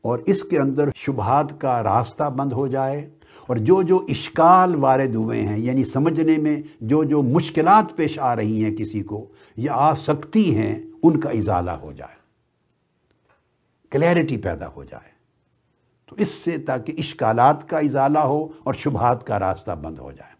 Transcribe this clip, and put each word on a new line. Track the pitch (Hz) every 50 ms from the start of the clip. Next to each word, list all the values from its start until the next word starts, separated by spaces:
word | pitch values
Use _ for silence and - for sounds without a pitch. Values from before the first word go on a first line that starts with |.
| _
और | 113 120 123 -
इसके | - 196 185 - - 175
अंदर | 151 139 135 131 139 147 - -
शुबहात | - - - - 113 101 107 127 143 151 143 143 -
का | - 135 123 117 110
रास्ता | 98 98 117 117 - - - 156 147
बंद | 127 131 139 139 123
हो | 113 139 135
जाए | 127 135 135 135 139 147 143 - - _ _ _ - - - -
और | 127 113
जो | 107 123 185 190 185
जो | 160 185 185 185 -
इश्काल | 143 - - - - - 160 170 180 185 185 180 175
वारिद | 151 135 135 131 135 135 131 110
हुए | 113 110 113 117
हैं, | 113 107 104 107
यानी | 107 113 123 127 135 127
समझने | - - - 147 165 160 160 160 156 160
में | 151 151 151 151 147 147 - - _ 117
जो | 107 139 156 156
जो | 143 147 147 139
मुश्किलात | 120 127 170 170 - - 160 156 170 196 220 214 -
पेश | - - 160 147 - -
आ | 135 131 120
रही | 113 107 104 110 107
हैं | 110 107 107
किसी | - 107 104 - 107
को | 95 - 104 104 - - - _ - _ _
या | - 120 147 135
आ | 120 143 156 151
सकती | 143 - - 151 143 - - - 220 214
हैं, | 175 120 107 110 - 117 - - - - - -
उनका | 165 160 139 - -
इजाला | 120 113 101 - 95 90 87 87 85
हो | 76 73 78 69
जाए, | 71 65 - - _ _ _ _ _ _ _ _ _ _ _ _ _ _ _ _ _ _ _ _ _ _ _ _ _ _ _ _ _ _ _ _ _ _ _
क्लैरिटी | - 139 156 170 175 170 151 - 135
पैदा | 107 - 98 85 78 87
हो | - - 71 71
जाए। | - - - _ _ _ _ _ _ _ _ _ _ _ _ _ _ _ _ _ _ _ _ _ _
तो | -
इससे | 208 208 202 - - - 170 170 151
ताकि | - - 131 127 - - 160
इश्कालात | - - - - - 131 113 110 117 120 135 - - -
का | - 165 156
इजाला | 156 147 147 139 135 139 151 151 151
हो | 131 143 151 156 160 - - -
और | 139 135
शुबहात | - - 156 113 104 117 120 127 120 -
का | - 110
रास्ता | 101 98 92 95 92 - - 87
बंद | 80 73 80 80 65
हो | 64 67
जाए। | 69 69 - - -